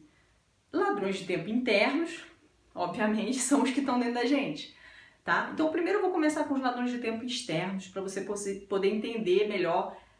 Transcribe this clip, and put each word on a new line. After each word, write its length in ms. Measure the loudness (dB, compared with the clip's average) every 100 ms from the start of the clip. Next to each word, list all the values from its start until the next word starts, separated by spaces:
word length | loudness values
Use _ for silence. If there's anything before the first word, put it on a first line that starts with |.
| -20 _ _ _ _ _ _
Ladrões 480 | 0 0 0 -2 -2
de 60 | -2
tempo 240 | -4 -2
internos, 760 | -2 2 4 4 2 -2 -6 -16 -20 _ _ _
obviamente, 640 | -4 -4 0 2 2 0 -2
<laughs> 0 |
são 240 | 2 4
os 80 | 2
que 120 | 0
estão 180 | 0 2
dentro 160 | 0 0
da 100 | 2
gente, 500 | 2 0 -6 -10 -18 -20 -20 -20 _
tá? 280 | 0 0 0
Então, 160 | 0 0
primeiro 300 | 0 0 2
eu 20 |
vou 100 | 2
começar 340 | 2 2 2 0
com 100 | 0
os 60 |
ladrões 280 | 0 0 -2
de 80 | -2
tempo 260 | -4 -4
externos, 640 | -4 -6 -2 -2 -2 -4 -6
pra 120 | -6
você 200 | -6 -4
posse-, 400 | -4 -4 -4 -6
poder 280 | -2 2 2
entender 580 | 2 -2 -2 4 4 4
melhor, 480 | 0 0 0 -2 -8 -18